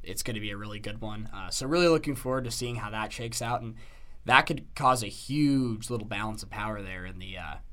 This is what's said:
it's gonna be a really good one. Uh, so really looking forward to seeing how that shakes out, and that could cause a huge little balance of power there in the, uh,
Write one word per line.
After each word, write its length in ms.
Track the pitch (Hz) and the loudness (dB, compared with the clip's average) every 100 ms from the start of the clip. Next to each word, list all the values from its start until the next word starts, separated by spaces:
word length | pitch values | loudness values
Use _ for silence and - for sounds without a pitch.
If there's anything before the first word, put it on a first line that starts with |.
it's 200 | - 95 | -6 -4
gonna 180 | - 110 | -4 -4
be 100 | 104 | -4
a 80 | 101 | -6
really 200 | 107 104 | -8 -8
good 220 | 107 107 | -8 -6
one. 300 | 110 107 107 | -6 -6 -6
Uh, 140 | 98 92 | -6 -6
so 180 | - 135 | -4 2
really 220 | 170 175 | 6 8
looking 280 | 160 151 131 | 6 4 -2
forward 280 | 127 131 | 0 -2
to 60 | 143 | -2
seeing 260 | - 123 120 | -4 -4 -4
how 140 | 107 | -4
that 240 | 110 107 | -4 -4
shakes 260 | - 117 117 | -4 -6 -4
out, 220 | 117 120 | -2 -2
and 140 | 117 113 - - - - - | -4 -10 -12 -14 -12 -4 8
that 160 | 127 | 8
could 320 | 143 151 - | 8 2 -6
cause 280 | - 135 127 | 2 4 4
a 60 | 104 | 2
huge 800 | - - 143 147 135 127 107 113 | -6 -2 2 4 4 2 -2 -2
little 180 | 120 107 | -4 -4
balance 360 | 101 107 104 | -4 -4 -6
of 80 | 95 | -8
power 320 | 110 107 104 | -6 -4 -6
there 240 | 98 95 92 | -6 -8 -8
in 120 | 90 | -8
the, 200 | 95 92 | -8 -8
uh, 160 | 82 - - | -8 -8 -10